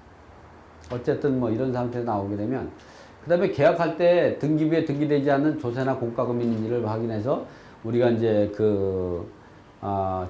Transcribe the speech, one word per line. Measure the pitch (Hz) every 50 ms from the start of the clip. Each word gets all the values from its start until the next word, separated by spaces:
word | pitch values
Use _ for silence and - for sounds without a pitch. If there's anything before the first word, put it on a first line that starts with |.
| - - - - - - - - - - - - - - - - - -
어쨌든 | 123 123 - 156 135 - - 143 131 127
뭐 | 123 110
이런 | 107 110 131 131 123
상태에서 | 123 123 120 123 120 117
나오게 | 117 107 101 98 101 107
되면, | 101 104 117 131 120 92 80 - - - - - - - - - - -
그다음에 | 151 170 175 196 -
계약할 | - 143 143 165 165 165 170 156 -
때 | - 175 175 175 170 151 120 107 -
등기부에 | 139 156 156 151 160 151 165 160 156
등기되지 | 143 139 143 151 143 147 139 135 143
않는 | 139 139 147 156 147 -
조세나 | - 120 117 131 131 135 131
공과금이 | 123 123 117 117 - 123 120 120 120 120
있는지를 | 117 113 110 110 110 123 120 110
확인해서 | 107 110 113 117 113 110 104 104 131 160 247 254 - - - - - - - -
우리가 | 113 120 120 123 123
이제 | 117 110 117 113 107 104 104 101 -
그, | - 110 107 104 98 98 98 95 92 90 90 87 85 104 113 - - - - - - - - - -
아, | - 101 98 98 95 95 92 92 90